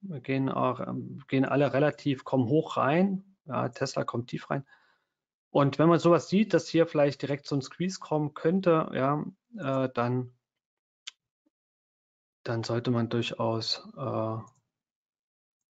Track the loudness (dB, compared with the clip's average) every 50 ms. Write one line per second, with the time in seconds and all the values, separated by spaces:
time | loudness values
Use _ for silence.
0 | -14 -12 -12 -10 -4 -4 -2 0 0 -2 -2 0 -2 -2 -2 -4 -6 -6 -6 -8
1 | -8 -10 -14 -16 -8 _ 0 0 2 2 2 2 2 2 2 2 2 2 0 -2
2 | -4 -4 -4 -4 -4 -2 0 0 2 4 2 0 0 0 -2 0 0 2 4 2
3 | 2 2 0 -4 -8 _ _ _ _ -8 -4 -4 -4 -4 -4 -6 -6 -4 -4 -6
4 | -6 -4 -4 -6 -6 -6 -10 -10 -6 -4 -6 -6 -6 _ -20 _ _ _ _ _
5 | _ _ _ _ _ _ _ _ _ _ 2 2 4 4 4 4 6 6 6 6
6 | 6 6 6 6 4 2 2 2 2 4 2 0 0 2 2 2 2 4 4 2
7 | 2 2 2 -2 -4 -4 -4 -4 -4 -4 -4 -4 -4 -4 -6 _ -4 -4 -4 -8
8 | -6 -2 -2 -2 -2 -2 -6 -2 0 0 0 2 4 4 4 4 2 -2 -2 -2
9 | 0 0 0 -2 -4 -8 -12 _ _ _ -14 -8 -6 -2 -2 0 -2 -2 0 0
10 | 0 0 0 -2 -4 -6 _ _ _ _ _ _ _ _ _ _ _ _ _ _
11 | _ -20 -20 _ _ _ _ _ _ _ _ _ _ _ _ _ _ _ _ _
12 | _ _ _ _ _ _ _ _ _ -6 -6 -6 -4 -2 -4 -2 0 0 0 0
13 | 0 0 -2 -2 -2 -4 -4 -4 -2 -2 -2 -2 -2 -4 -6 -6 -8 -16 -12 -8
14 | -6 -6 -4 -4 -4 -4 -6 -8 -10 -14 _ _ _ _ _ _ _ _ _ _
15 | _ _ _ _ _ _ _ _ _ _ _ _ _